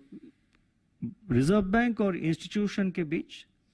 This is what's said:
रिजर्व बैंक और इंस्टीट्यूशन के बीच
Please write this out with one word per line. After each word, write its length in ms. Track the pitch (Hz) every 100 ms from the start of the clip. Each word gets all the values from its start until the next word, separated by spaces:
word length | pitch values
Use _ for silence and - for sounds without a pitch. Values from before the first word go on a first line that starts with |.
| - - - _ _ _ _ _ _ _ 117 - 202
रिजर्व 320 | 120 139 214
बैंक 380 | 190 226 240 214
और 160 | 202 170
इंस्टीट्यूशन 760 | 160 160 - 208 202 - 190
के 140 | 175
बीच 420 | 156 170 - - - _ _